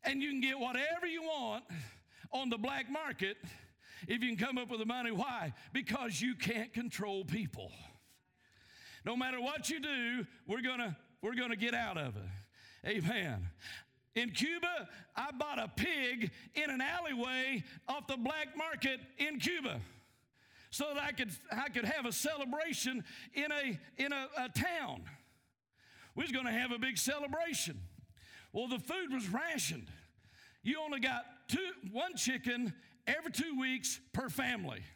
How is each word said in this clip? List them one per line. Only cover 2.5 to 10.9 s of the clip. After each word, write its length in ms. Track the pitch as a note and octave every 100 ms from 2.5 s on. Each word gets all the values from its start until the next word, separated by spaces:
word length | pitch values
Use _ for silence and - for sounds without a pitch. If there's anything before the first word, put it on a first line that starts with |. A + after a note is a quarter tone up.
| A3+
black 320 | A#3+ C#4 A#3+
market 460 | D4 D4+ - F#3+ G#3+ - - - _ - - E3+
if 120 | A3+
you 140 | B3
can 20 | G#3+
come 220 | B3 B3+
up 100 | A#3+
with 120 | A#3+
the 60 | A3
money. 260 | B3 A#3+
Why? 420 | G3 C#4 A#3+ D#3+ - -
Because 480 | C4 - A3+ A#3+ D#3+
you 140 | B3
can't 380 | B3 - A#3 A3+
control 520 | - A#3+ - G#3 G3
people. 460 | F3 F#3+ E3+ - F2+ - - - - - _ _ _ - - - - -
No 100 | -
matter 260 | A#3+ B3+ B3+
what 300 | B3 D4+ -
you 80 | D#4+
do, 480 | D4 C#4 A#3 B3 F#3 - -
we're 120 | A3
gonna, 360 | B3 B3+ A3+